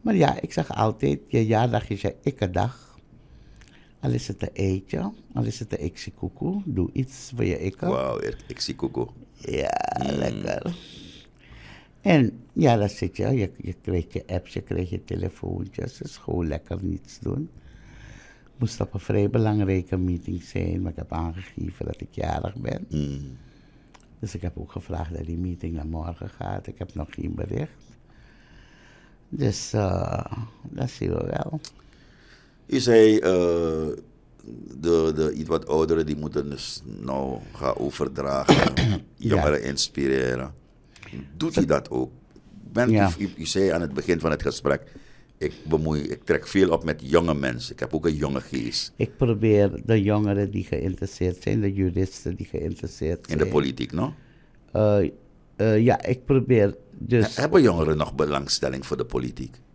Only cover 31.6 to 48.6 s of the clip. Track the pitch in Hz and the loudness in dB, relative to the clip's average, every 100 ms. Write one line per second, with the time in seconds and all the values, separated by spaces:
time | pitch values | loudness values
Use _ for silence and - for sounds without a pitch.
31.6 | - - - - - - - - - _ | -10 -20 -20 -20 -20 -20 -20 -20 -20 _
32.6 | - 135 123 113 110 107 90 92 87 85 | -2 0 8 10 10 8 6 4 4 4
33.6 | 82 80 78 - - - _ - 55 60 | 2 0 -2 -6 -12 -20 _ -20 -18 -16
34.6 | - 64 80 85 80 76 78 - 78 82 | -16 -4 4 4 4 2 0 0 -2 -2
35.6 | - 78 78 82 76 73 76 76 71 69 | 2 2 4 2 2 -2 -2 -4 -4 -8
36.6 | - - 62 50 60 67 65 60 - - | -10 -10 -12 -10 -6 -4 -4 -6 -10 -4
37.6 | 69 - 69 - 71 69 69 69 69 - | -2 0 -4 -2 -6 -4 -2 0 4 6
38.6 | - 65 120 98 - - - 76 76 73 | 6 2 2 0 -4 -6 0 2 4 2
39.6 | 58 69 - - 67 67 64 62 67 - | -2 -4 -4 0 0 2 0 -2 -6 -12
40.6 | _ _ _ - - 64 69 78 165 160 | _ _ _ -20 -16 -14 -14 -6 -2 0
41.6 | 85 73 64 62 64 - - - - - | 2 2 0 -4 -4 -8 -20 -20 -20 -20
42.6 | - - 123 110 98 85 95 80 78 95 | -6 0 4 6 4 2 -6 -6 -2 2
43.6 | 98 82 80 67 76 85 80 73 71 - | 2 2 -2 -4 0 0 2 0 -2 -2
44.6 | 71 69 - - - - - _ 76 - | 0 0 -2 -20 -20 -20 -20 _ -6 -6
45.6 | 78 78 78 76 73 - - 78 - 98 | 0 0 2 0 -2 -8 0 0 2 4
46.6 | 92 82 80 76 65 80 85 73 67 62 | 6 4 0 -4 2 4 4 2 0 -4
47.6 | - - - 78 85 76 73 67 - 65 | -8 -8 -4 0 0 0 -2 -2 -4 -6